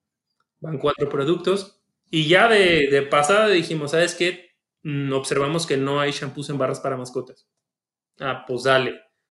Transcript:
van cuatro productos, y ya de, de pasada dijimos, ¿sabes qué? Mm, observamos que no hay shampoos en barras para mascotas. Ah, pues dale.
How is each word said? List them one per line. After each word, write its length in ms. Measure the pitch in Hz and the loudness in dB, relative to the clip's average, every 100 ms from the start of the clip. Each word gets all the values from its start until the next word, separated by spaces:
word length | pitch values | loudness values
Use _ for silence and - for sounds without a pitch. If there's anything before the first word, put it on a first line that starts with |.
| _ _ _ _ _ _ | _ _ _ _ _ _
van 180 | 160 143 | -10 -4
cuatro 300 | 143 - 143 | -2 -2 -2
productos, 760 | 143 139 175 180 196 - _ _ _ _ | -2 -2 -2 -2 -2 -4 _ _ _ _
y 180 | 165 151 | -2 4
ya 200 | 180 226 | 4 6
de, 400 | 214 185 165 139 | 6 4 4 4
de 120 | 139 | 2
pasada 460 | 139 147 143 202 220 | 2 2 4 4 4
dijimos, 440 | 185 165 160 143 | 2 0 -4 -2
¿sabes 220 | 160 175 | 0 0
qué? 360 | - 175 180 - _ _ _ | 0 -4 -4 -12 _ _ _
Mm, 300 | 156 143 139 | -6 -4 -2
observamos 540 | 135 135 143 139 165 160 | -2 -2 -2 0 -2 -2
que 100 | 135 | -2
no 240 | 135 143 | 0 0
hay 100 | 139 | -2
shampoos 400 | 131 143 139 143 | -4 -8 -8 -6
en 80 | 143 | -2
barras 220 | 131 - | -2 -2
para 160 | 135 131 | -4 -6
mascotas. 520 | 123 131 - - _ _ _ _ _ _ _ - | -6 -8 -8 -12 _ _ _ _ _ _ _ -10
Ah, 260 | 139 131 - | -8 -6 -6
pues 180 | 123 | -2
dale. 360 | 127 131 123 - _ _ _ | 2 2 2 -6 _ _ _